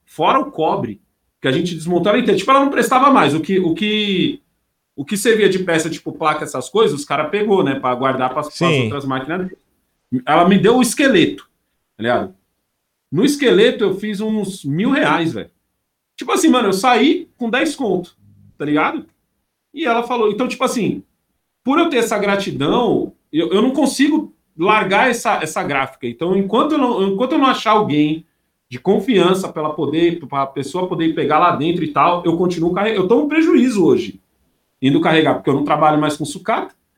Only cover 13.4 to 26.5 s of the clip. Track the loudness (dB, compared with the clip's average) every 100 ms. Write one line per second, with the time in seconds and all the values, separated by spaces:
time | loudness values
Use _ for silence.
13.4 | 2 4 4 2 -2 -2 -6 -6 -4 -4
14.4 | -6 -8 -6 -2 0 0 0 0 -2 -6
15.4 | -12 _ _ _ _ _ _ -12 -4 0
16.4 | 2 4 2 0 2 4 4 0 -4 -8
17.4 | -4 -2 -2 -4 -4 -4 -6 _ _ _
18.4 | -20 -10 -2 0 0 -4 -12 _ _ _
19.4 | _ _ _ -6 -2 -2 -2 -2 0 0
20.4 | -4 -2 -4 -2 -2 -4 -10 _ _ _
21.4 | _ _ -2 0 2 0 0 -2 -2 -2
22.4 | -4 -4 0 0 0 0 -4 -12 _ -4
23.4 | 0 2 2 2 0 2 0 0 -4 _
24.4 | _ -4 0 2 2 0 0 0 -2 -4
25.4 | -4 -6 -4 -4 -4 -6 -10 -6 -2 0
26.4 | 0